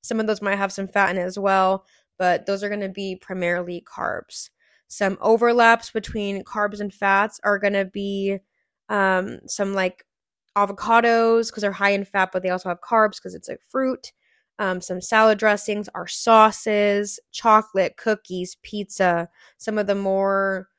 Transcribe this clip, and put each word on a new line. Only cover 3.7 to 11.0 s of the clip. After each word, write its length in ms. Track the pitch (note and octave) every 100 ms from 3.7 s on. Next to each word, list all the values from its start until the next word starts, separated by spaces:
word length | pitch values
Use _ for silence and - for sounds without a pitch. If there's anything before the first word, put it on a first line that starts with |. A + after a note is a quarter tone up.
| F3 _
carbs. 640 | - - E2+ - - - _ _ _ _
Some 280 | - G3 F3+
overlaps 720 | - A3+ A#3 A#3+ A3+ A#3 -
between 520 | A3+ G3 A3 G3+ G3
carbs 380 | - A3 G#3 G3+
and 120 | G#3
fats 460 | - G3+ G3 G#3+ - G#3
are 120 | G3+
gonna 280 | G3+ G3 F#3+
be, 540 | - - C#3 G3 G3 _ _ _ _ _
um, 500 | G#3 F#3+ F#3 F#3+ - -
some, 260 | - G3
like, 320 | G3 F#3 F#3 _ _ _ _ _ G#3
avocados, 920 | G3+ G3 - A#3